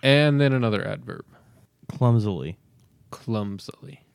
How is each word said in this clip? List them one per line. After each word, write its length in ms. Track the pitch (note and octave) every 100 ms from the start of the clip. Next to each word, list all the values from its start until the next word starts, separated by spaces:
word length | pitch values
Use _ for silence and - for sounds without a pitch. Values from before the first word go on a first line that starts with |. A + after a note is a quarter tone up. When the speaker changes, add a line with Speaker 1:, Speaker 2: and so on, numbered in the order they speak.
Speaker 1:
And 380 | C3+ C#3+ D3+ C#3+
then 140 | C#3+
another 320 | C3 A#2 G#2 G#2
adverb. 380 | G#2 - - - - _ _ _ _ _
Speaker 2:
Clumsily. 680 | - B2 A#2 G#2 F2+ C2+ F2+ _ _ _ _ _
Speaker 1:
Clumsily. 920 | - - A2 G2+ G2 - - C3 C#3+ _